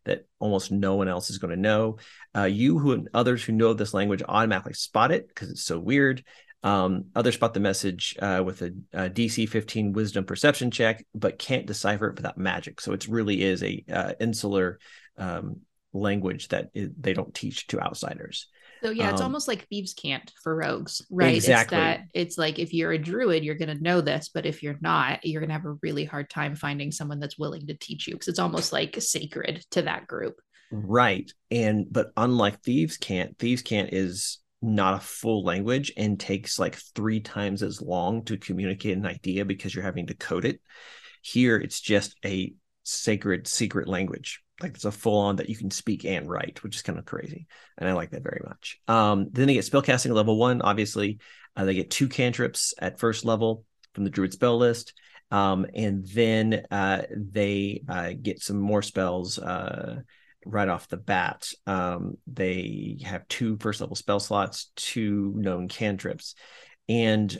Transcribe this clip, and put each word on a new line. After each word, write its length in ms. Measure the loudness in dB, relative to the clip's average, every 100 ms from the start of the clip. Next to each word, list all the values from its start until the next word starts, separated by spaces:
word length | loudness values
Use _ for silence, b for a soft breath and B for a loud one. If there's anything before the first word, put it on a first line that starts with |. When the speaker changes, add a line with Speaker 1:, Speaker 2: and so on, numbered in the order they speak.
| -4
Speaker 1:
that 200 | -4 -4 -4
almost 320 | 0 0 0
no 240 | 0 2 2
one 120 | 0
else 220 | -2 -4
is 80 | -6
gonna 180 | -4 0
know. 420 | 2 4 2 -2 B B B 0
Uh, 100 | 2
you 340 | 4 4 4
who 140 | 4
and 140 | 2 0
others 300 | 2 2 2
who 80 | 2
know 240 | 4 4 4
this 180 | 0
language 300 | 0 2 0 2
automatically 460 | 2 4 2 -2
spot 380 | -8 0 4 4
it 240 | 4 0 -14
'cause 160 | -12
it's 140 | -8 -4
so 120 | -4
weird. 440 | 2 4 4 2 -6 B B B
Um, 480 | 2 4 4 0 -2 2
others 200 | 2 4
spot 180 | 2
the 60 | 2
message, 560 | 0 0 -2 -4 -6 -2
uh, 220 | 0 0
with 200 | 0 -4
a, 100 | -8 -8 -10
a 160 | -6 -4
D 220 | 0 0
C 160 | 0 0
fifteen 480 | -2 -2 -2 0
wisdom 320 | 0 0 -2 -4
perception 460 | 2 4 4 0
check, 340 | 2 2 0 -8
but 240 | -2 -2 -2
can't 300 | -2 -2 -2
decipher 400 | -2 0 2 0
it 80 | -2
without 240 | -8 -2
magic. 420 | -2 -2 -6 -10
So 100 | -6
it 160 | -6 -2
really 360 | 0 2 2
is 180 | 2 2
a, 240 | -2 -4 -4
uh, 260 | -4 -2 -2
insular, 600 | -2 0 0 2 0 -2 B B B -10
um, 440 | -6 -6 -6 -10 _ _ _ -2
language 540 | 0 0 -2 -4 -4
that 200 | -4 -4 -6
i-, 140 | -8 -4
they 140 | -2
don't 200 | 0 -4
teach 340 | -6 -8 -8 -6
to 140 | -4
outsiders. 680 | -4 -4 -8 -8 -10 -12 -14 B B B
Speaker 2:
So, 80 | -6
yeah, 200 | 0 0
it's 100 | 0
Speaker 1:
Um, 60 | 0
Speaker 2:
almost 200 | -2 -2
like 200 | -4 -4
thieves' 260 | -8 -8
cant 380 | -8 -6 -6 -8 -10
for 120 | -4 -2
rogues, 460 | 0 -2 -4 -8 -4
right? 260 | 4 6 6
Speaker 1:
Exactly. 420 | 8 6 6 4
Speaker 2:
It's 40 | 2
that, 160 | 0 -4
it's 240 | -4 -2 0
like, 220 | 0 0
if 140 | -2
you're 180 | 0 0
a 80 | 0
druid, 440 | -2 0 2 2
you're 120 | 0 -4
gonna 200 | -4 -2
know 260 | 2 4
this, 280 | 4 0 -4
but 140 | -4 -4
if 160 | -4
you're 160 | -6 -4
not, 440 | 2 4 2 0 -2
you're 160 | -2
gonna 120 | -2
have 120 | -4 -4
a 120 | -6
really 240 | -4 -2 -4
hard 240 | -6 -8
time 260 | -4 -4 -4
finding 360 | -4 -4 -4
someone 280 | -6 -6 -6
that's 200 | -8 -6
willing 260 | -6 -6 -10
to 60 |
teach 340 | -12 -10 -10 -8
you, 80 | -8
'cause 120 | -4
it's 120 | -2
almost, 340 | 0 0 -2
like, 280 | -2 -2 -4
sacred 640 | -2 -2 -4 -6 -4 -6 -2
to 100 | -2
that 240 | 0 -4 -6
group. 320 | -6 -6 -8 _ b b
Speaker 1:
Right. 600 | -6 2 6 6 4 -4 -12 -2
And, 420 | 2 4 4 2
but 200 | 0 0 2
unlike 440 | 4 6 4 2
thieves' 360 | 0 2 2 -2
cant, 420 | -4 -2 -2 -2
thieves' 220 | 0 0
cant 320 | 0 0 0
is 460 | 0 0 -2 -6 -8 _ -6
not 340 | 0 4 4 2
a 100 | -4
full 380 | -6 0 2
language 500 | 2 0 0 0 -2 0
and 240 | 0 0
takes, 400 | -2 -4 -2 -2
like, 160 | -2 -2 -12 -4
three 260 | -2 -2
times 420 | -4 -4 -2 -2
as 180 | -4 -6
long 440 | -4 -2 0 -2 -4
to 120 | -6
communicate 600 | -4 -2 -2 -2 -2 -2
an 80 | -2
idea 400 | -4 -4 -2 -2
because 280 | -4 -6
you're 100 | -6
having 240 | -4 -6 -6
to 80 | -8
code 280 | -4 0
it. 160 | 0 -2 _ B B B B B
Here, 360 | -2 4 6 4
it's 240 | 2 -6
just 340 | 2 2 2 -8 -4
a 280 | -4 -4 -8 _ _
sacred 640 | -8 -4 0 0 0 -2 -2
secret 400 | -2 -2 -2 -2
language. 540 | -2 -2 -6 -12 -14 _ -12
Like, 140 | -10 -6
it's 100 | -6
a 60 |
full 280 | -2 2 4
on 160 | 4 0
that 120 | -4
you 60 | -6
can 140 | -6
speak 360 | -4 -4 -4 -2
and 240 | -4 -4
write, 340 | -6 -6 -8
which 140 | -10 -8
is 40 |
kind 160 | -6 -8
of 80 | -8
crazy. 400 | -8 -8 -12 -18 B B B
And 120 | 0
I 40 |
like 180 | 0 -2
that 120 | -8
very 180 | -8 -8 -12
much. 340 | -12 -14 -8 4
Um, 400 | 6 6 4 2
then 160 | 4 4
they 80 | 4
get 100 | 4
spellcasting 480 | 2 4 4 4
level 240 | 4 4 6
one, 240 | 4 4
obviously. 580 | 2 2 0 0 -2 -4 B B B -2
Uh, 100 | 0
they 80 |
get 180 | 2 0
two 160 | 0 0
cantrips 640 | 2 0 2 -2 0 -4 -2
at 200 | -6 0
first 260 | 0 0 0
level 400 | 2 2 0 _ _ _
from 100 | -4
the 60 | -2
druid 240 | 0 -2
spell 240 | 2 2 6
list. 360 | 4 2 -6 -20 B B -2
Um, 360 | 2 4 2 0 -2
and 320 | -2 -2 -2
then, 580 | 2 4 4 2 0 -2
uh, 300 | 0 2 0 -2 -6
they, 680 | -4 0 2 2 -2 -4 -6
uh, 240 | -6 -4 -4
get 220 | -6 -6
some 180 | -4 -2
more 220 | 2 0
spells, 560 | 0 -2 0 -2 -4 -6
uh, 640 | -6 -4 -4 -6 -8 -10 -14 b b b -4
right 240 | 0 0
off 180 | 0 -4
the 100 | -8
bat. 540 | 0 2 0 -4 -12 -10 -4
Um, 540 | -2 0 -2 -6 -10 -10
they 720 | -2 -2 -2 -4 -6 -8 -8
have 240 | -8 -10 -6
two 300 | -2 -2 0
first 240 | -2 -4
level 140 | -6 -6
spell 240 | 0 0
slots, 520 | 2 0 0 -4 -12 -8
two 580 | -6 -2 0 0 0 0
known 320 | -2 -2 -4
cantrips. 680 | -2 -2 -2 -6 -8 -12 -18 B B B B 0
And, 480 | 4 6 4 2